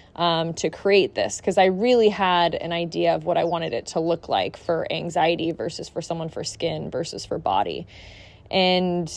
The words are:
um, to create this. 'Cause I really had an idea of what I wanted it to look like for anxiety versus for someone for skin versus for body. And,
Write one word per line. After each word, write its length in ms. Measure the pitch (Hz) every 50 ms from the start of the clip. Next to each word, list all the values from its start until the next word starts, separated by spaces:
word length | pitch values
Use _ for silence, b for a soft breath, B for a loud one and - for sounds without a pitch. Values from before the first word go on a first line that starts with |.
| B B B
um, 380 | - 170 170 165 165 165 165 165
to 140 | - - 160
create 460 | - - - 196 202 196 170 - -
this. 260 | - 90 - - -
'Cause 160 | - 208 175
I 80 | 202 185
really 440 | 190 190 185 220 247 254 240 220 214
had 440 | 208 - 196 180 180 175 170 170 -
an 200 | - - 165 170
idea 420 | 170 170 165 165 170 170 165 165
of 100 | 160 156
what 120 | 175 170
I 80 | 170 165
wanted 280 | 170 170 165 165 160 117
it 140 | 117 -
to 120 | - - 170
look 300 | 165 170 165 165 - -
like 280 | 120 98 92 - -
for 280 | - - - 170 160 - -
anxiety 600 | 156 165 - 170 165 180 160 165 170 - - 165
versus 380 | 165 - 110 170 165 - 165 -
for 120 | - -
someone 280 | 165 - 170 165 160 160
for 140 | - - 170
skin 480 | - - - 165 165 156 151 147 -
versus 340 | - 131 165 - - - -
for 140 | - - -
body. 480 | 160 - 92 95 104 85 76 67 - B B B B B B B B B B B B -
And, 600 | - 190 185 185 180 180 185 180 175 175 170 160 -